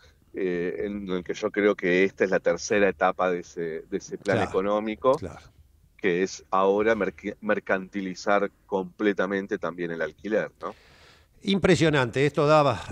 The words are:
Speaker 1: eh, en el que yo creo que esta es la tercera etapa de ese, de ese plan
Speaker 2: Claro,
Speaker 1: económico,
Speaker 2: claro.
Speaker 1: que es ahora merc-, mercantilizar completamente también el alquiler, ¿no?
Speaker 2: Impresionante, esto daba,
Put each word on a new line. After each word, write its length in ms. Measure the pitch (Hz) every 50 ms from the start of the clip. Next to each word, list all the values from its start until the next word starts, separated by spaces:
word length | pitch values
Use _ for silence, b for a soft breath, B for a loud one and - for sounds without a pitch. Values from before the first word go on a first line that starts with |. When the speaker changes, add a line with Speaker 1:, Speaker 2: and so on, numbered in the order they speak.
| b b b b b _
Speaker 1:
eh, 520 | - - 95 90 87 85 87 90 - - 104
en 220 | 101 101 104 101 92
el 140 | 90 90 85
que 100 | - 95
yo 160 | - 107 101
creo 240 | - 107 101 104 101
que 300 | - - 87 87 90 98
esta 200 | 95 - - 110
es 60 | 92
la 100 | 92 85
tercera 480 | - 90 - - - - 113 104 101 95
etapa 420 | 87 - 95 92 90 - 90 92
de 100 | 90 87
ese, 420 | 85 - - 90 85 82 80 80 - -
de 60 | 101 90
ese 180 | - - 101
plan 200 | - - 101 95 107
Speaker 2:
Claro, 120 | 98 95
Speaker 1:
económico, 680 | 104 95 95 101 104 107 107 110 107 - - - 131
Speaker 2:
claro. 240 | - 95 85 - - - - _ _ - _ _ _ _ _ _
Speaker 1:
que 260 | - - 95 87 90
es 220 | 95 92 - - - -
ahora 440 | 95 95 95 98 101 104 107 113 113
merc-, 420 | 104 95 90 - - - 101 - -
mercantilizar 1120 | 107 107 104 101 - - 101 95 92 92 - 101 95 92 87 - - 107 101 101 101 90 _ _ _
completamente 920 | - 104 95 92 90 - - 110 104 98 101 95 95 101 98 98 - 104 87
también 320 | - 82 85 87 87 82
el 120 | 85 82
alquiler, 500 | 78 78 76 _ - 101 110 98 80 71 _ -
¿no? 120 | - 95 110 b b b b b b b b b b b _ -
Speaker 2:
Impresionante, 840 | - 196 196 196 - 190 170 - 165 156 151 143 127 117 - 131 143
esto 200 | 147 - 165 147
daba, 360 | 147 156 151 143 135 113 85 - -